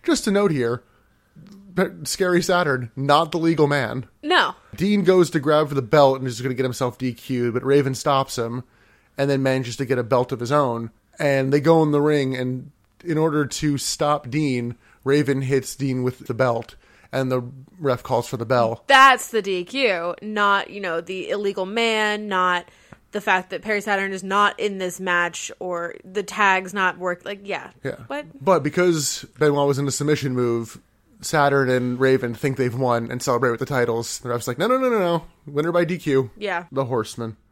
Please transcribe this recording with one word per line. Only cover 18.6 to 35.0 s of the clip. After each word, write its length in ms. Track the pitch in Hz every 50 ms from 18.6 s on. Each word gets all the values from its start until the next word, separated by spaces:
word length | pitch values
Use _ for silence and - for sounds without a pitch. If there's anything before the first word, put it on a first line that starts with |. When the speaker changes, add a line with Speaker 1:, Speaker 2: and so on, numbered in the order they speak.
| 117 113 113 - _ -
Speaker 2:
That's 420 | 277 269 262 269 254 240 - -
the 120 | - 220 196
D 200 | 202 190 180 175
Q, 520 | 175 208 269 269 226 190 170 170 175 175 - -
not, 480 | 214 214 208 208 202 202 196 - -
you 100 | - 202
know, 200 | 196 185 165 170
the 280 | 170 175 190 185 170 -
illegal 380 | 185 208 208 202 196 - 185 185
man, 600 | 208 226 233 226 220 214 214 208 208 214 214 208
not 380 | 196 185 185 180 180 175 175 - - _ _ _ - _ _ _
the 100 | - 208
fact 300 | - - 190 185 180 _
that 100 | 196 165
Perry 180 | - 214 214 208
Saturn 320 | 202 220 202 196 196 196
is 120 | 196 185 180
not 360 | 190 190 202 208 208 - -
in 200 | - 208 202 190
this 200 | 185 180 170 -
match 520 | 185 185 180 175 175 170 170 - - - - _
or 340 | - 180 180 170 170 170 - - -
the 200 | 185 185 208 196
tag's 500 | 190 - 214 208 196 190 185 190 185 180
not 240 | 208 190 185 170 175
work. 240 | 180 185 175 180 _
Like, 180 | - 208 196 202
yeah. 260 | 196 185 151 - - - _ _
Speaker 1:
Yeah. 140 | 135 - - 110 -
Speaker 2:
What? 180 | 269 294 294 160 - - 135
Speaker 1:
But 200 | 185 185 165 131
because 600 | 151 147 - 180 180 170 156 139 - - - - - _ -
Benoit 300 | 151 151 143 143 143 143
was 100 | 139 127
in 100 | 143 139
a 40 |
submission 420 | 131 - 143 147 151 143 - 135 127
move, 460 | 123 123 120 117 117 117 113 - - _ _ _ _ _ _ _ _
Saturn 480 | - - - 156 143 143 139 139 135 127
and 300 | 127 127 123 123 123 123
Raven 340 | 131 131 131 135 131 120 117
think 240 | - - 143 135 131
they've 160 | 131 123 113
won 380 | 127 131 123 120 117 117 113
and 100 | - 127
celebrate 300 | - - 123 120 131 123
with 80 | 117 113
the 80 | 131 -
titles. 500 | 147 127 120 117 113 117 117 - - -
The 120 | - 127
ref's 180 | 120 120 - -
like, 100 | 123 123
"No, 80 | 165
no, 140 | 226 254 262
no, 100 | 262 254
no, 80 | 240
no. 260 | 220